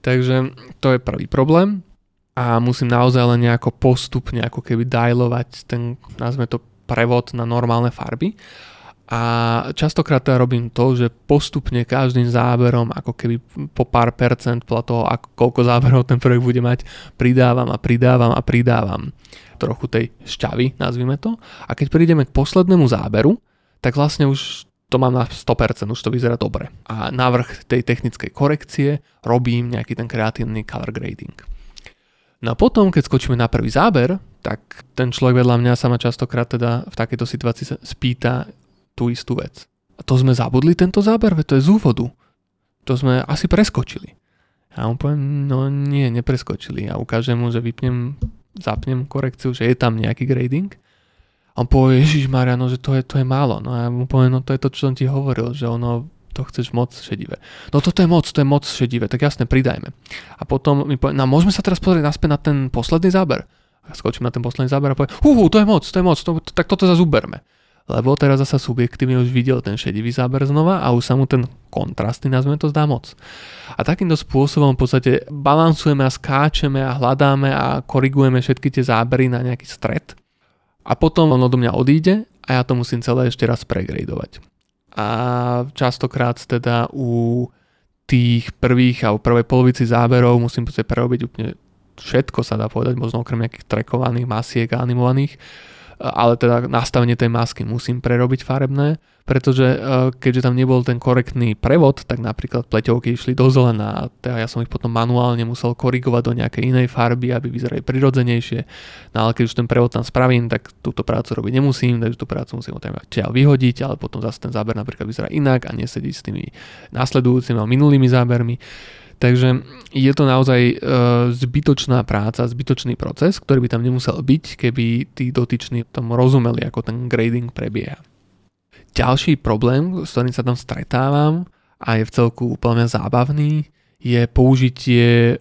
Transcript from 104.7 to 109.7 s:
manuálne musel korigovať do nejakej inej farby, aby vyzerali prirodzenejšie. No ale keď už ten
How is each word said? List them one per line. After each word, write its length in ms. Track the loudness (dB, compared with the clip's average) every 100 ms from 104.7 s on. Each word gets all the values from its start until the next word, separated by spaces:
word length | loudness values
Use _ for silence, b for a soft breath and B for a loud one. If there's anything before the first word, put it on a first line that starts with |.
| -6 -4
manuálne 560 | -2 0 2 2 0 -4
musel 260 | -4 -4
korigovať 500 | -2 -2 -2 0 0 0
do 100 | -2
nejakej 300 | -4 -4 0
inej 240 | 2 0
farby, 400 | 0 0 0 -2
aby 160 | -4 -4
vyzerali 340 | -6 -6 -6
prirodzenejšie. 840 | -4 0 2 2 0 0 -4 -8 -8 B B B B
No 100 | -2
ale 140 | 0 2
keď 60 | -2
už 80 |
ten 160 | -2 -2